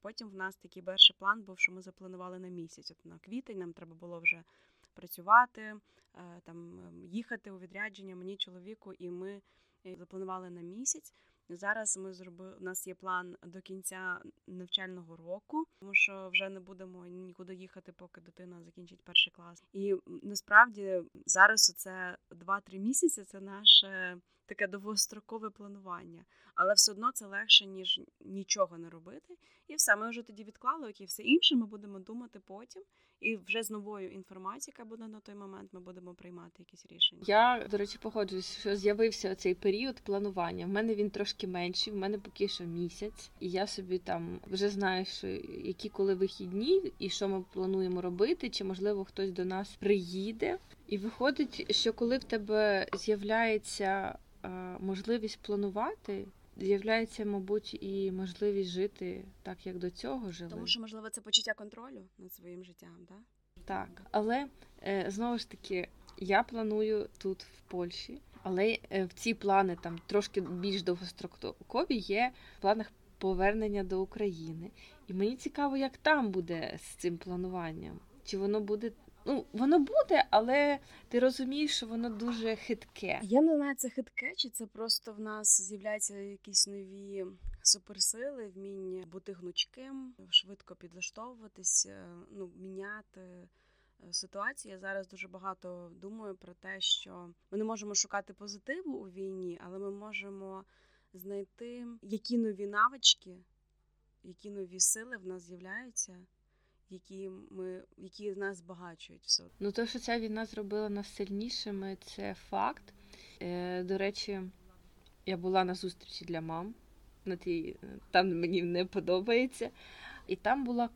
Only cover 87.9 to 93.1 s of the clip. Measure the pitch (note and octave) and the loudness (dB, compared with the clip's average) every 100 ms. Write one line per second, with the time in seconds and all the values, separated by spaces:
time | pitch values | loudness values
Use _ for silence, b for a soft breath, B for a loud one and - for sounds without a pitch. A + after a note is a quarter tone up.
87.9 | G3 - A3+ C4 C#4 G#3+ F#3 G3 G3 F#3+ | -2 0 0 -4 -4 -10 -8 -10 -6 -6
88.9 | F#3 F3+ F#3 F#3 F#3 F3+ E3+ - - C4 | -6 -8 -14 -12 -10 -8 -8 -10 -16 -14
89.9 | C4+ C4 B3 F#3 - F#3 G3 - F3+ F3 | -12 -14 -16 2 2 2 -18 -18 -20 -18
90.9 | E3+ F3+ - A#3 B3 A3 - F#3 - F#3+ | -14 -14 -12 -16 -16 -20 -8 0 0 0
91.9 | G3 F3 F3 F3+ G#3 F#3 F3 F#3 F#3+ G3 | -6 -16 -18 -18 -12 -12 -12 -14 -12 -10
92.9 | G#3+ - | -12 -14